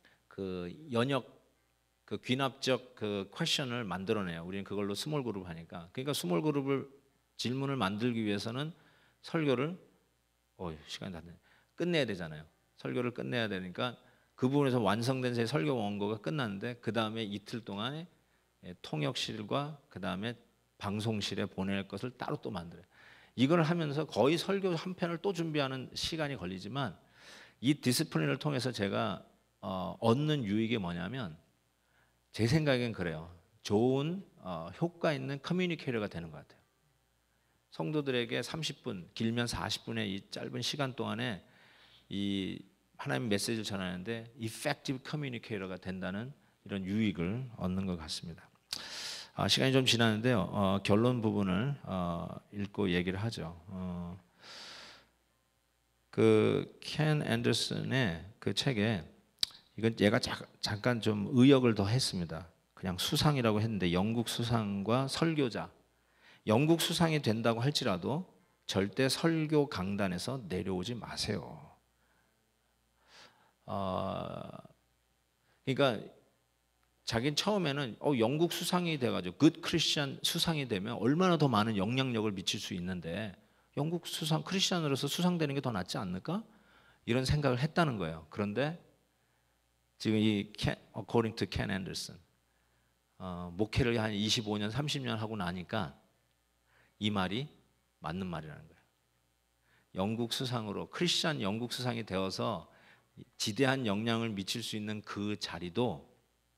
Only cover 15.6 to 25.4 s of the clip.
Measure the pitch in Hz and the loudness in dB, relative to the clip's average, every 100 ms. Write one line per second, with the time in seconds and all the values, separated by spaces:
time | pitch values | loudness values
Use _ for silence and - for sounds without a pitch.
15.6 | 156 123 104 101 101 113 156 156 117 98 | 0 0 0 0 -2 -2 -4 -2 -2 -4
16.6 | 120 120 117 110 107 113 104 104 - 120 | -6 -6 -4 -2 -2 -2 -6 -6 -8 -10
17.6 | 104 101 120 151 175 _ _ _ _ _ | -8 -6 -6 -6 -12 _ _ _ _ _
18.6 | 92 90 - 156 143 - - 110 104 131 | -16 -14 -8 -2 -2 -2 -4 -6 -2 -2
19.6 | 147 151 _ 92 95 92 113 120 _ _ | -2 -8 _ -8 -6 -4 -6 -8 _ _
20.6 | _ - 101 104 107 107 - 101 101 - | _ -8 -4 -2 -2 -2 -2 -2 -4 -4
21.6 | 95 98 95 98 127 - - 151 127 110 | -2 -2 -4 -8 -8 -8 -6 -6 -6 -8
22.6 | 85 82 - - - - - - 131 175 | -10 -16 -20 -20 -20 -20 -8 0 4 4
23.6 | 151 175 151 143 - 101 131 165 - 196 | 4 2 0 -2 -2 4 4 4 0 -2
24.6 | 185 165 185 180 170 165 202 165 | 0 -2 -4 -4 -4 -2 -2 -2